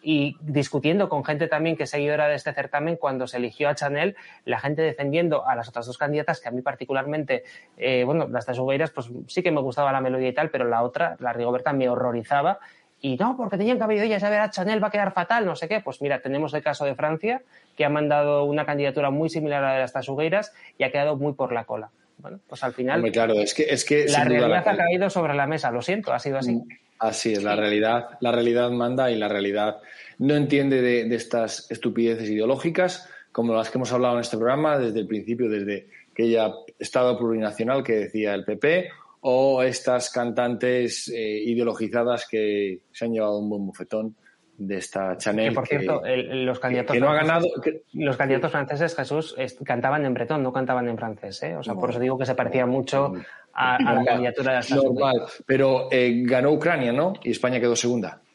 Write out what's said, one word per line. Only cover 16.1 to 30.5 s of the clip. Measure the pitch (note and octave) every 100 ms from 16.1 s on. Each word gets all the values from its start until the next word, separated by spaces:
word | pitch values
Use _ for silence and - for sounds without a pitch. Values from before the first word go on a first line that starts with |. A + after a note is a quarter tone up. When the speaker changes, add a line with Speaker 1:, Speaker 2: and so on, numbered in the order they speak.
| C3
Speaker 1:
tenemos | C3+ C#3 D#3
el | D3+
caso | D3+ C#3+
de | C#3+ B2+
Francia, | D3+ D#3+ G#3 B3+ - - _ -
que | D3
ha |
mandado | D3 D3+ D3 D3 D3
una | C#3+ D3 -
candidatura | D3 C#3+ D#3+ C#3
muy | C#3 D#3+
similar | D#3+ D3+ C#3+
a | C3+
la | C3
de |
las | B2+
Tachugueiras | C#3 C3+ C#3 D#3+ F#3+ G#3+ - - _
y |
ha | C3
quedado | C#3 C#3+ C#3+
muy | D3
por | C#3 B2+
la | A#2
cola. | A2+ A2+ G#2+ _ _ _
Bueno, | C#3 - _
pues | -
al | C3
final | B2 B2+ D#3+
Speaker 2:
Hombre, | A2+
claro, | A2+ A2+ G#2+
es | G#2
que, | -
es | D3+ C3+ -
que, | D3
Speaker 1:
la | D3 C#3+
Speaker 2:
sin | D3
duda, | B2
Speaker 1:
realidad | A#2+ G#2+ G#3+
Speaker 2:
la |
Speaker 1:
ha | G3
caído | E3+ F3+ G3
sobre | F#3+ D#3+
la | C#3+ C#3
mesa, | D#3 C3
lo | A#2+
siento, | A#2 G3+ -
ha | B2
sido | D3 C3+
así. | B2 A#2
Speaker 2:
Mm, | A#2 - _ _
así | A2+ A2 A#2
es, | G#2+
la | G#2
Speaker 1:
Sí. | G#2
Speaker 2:
realidad, | G#2+ G#2 A2 A#2+ A#2+ -
la | A#2+
realidad | A#2+ A#2+ A#2+ B2
manda | A#2+ A#2+ B2+ C3
y | A2+
la | G#2
realidad | G2+ G2+ G#2 G#2 G#2+ - - - -
no | C3 D3
entiende | C3